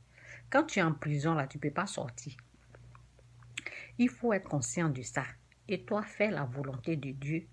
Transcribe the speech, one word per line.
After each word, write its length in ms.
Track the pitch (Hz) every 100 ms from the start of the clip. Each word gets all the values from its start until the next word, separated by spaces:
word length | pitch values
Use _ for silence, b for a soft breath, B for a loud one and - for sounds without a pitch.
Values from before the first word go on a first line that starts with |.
| - B B B -
quand 140 | 269
tu 160 | 320 202
es 20 |
en 100 | 165
prison, 420 | 147 151 147 160
là, 140 | 156 139
tu 120 | 147
ne 20 |
peux 100 | 147
pas 140 | 165 196
sortir. 500 | - 120 - 147 - - - - - - - - - - - - - B B B -
Il 120 | 247
faut 240 | - 233
être 160 | 196 -
conscient 400 | 147 - 175 160
de 120 | 127
ça. 220 | 117 143 123 - _ _ -
Et 160 | 139 -
toi, 180 | 214
fais 260 | 208 - 214
la 140 | 156
volonté 540 | 127 135 139 127 170 156
de 140 | 135
Dieu. 360 | 135 143 160 -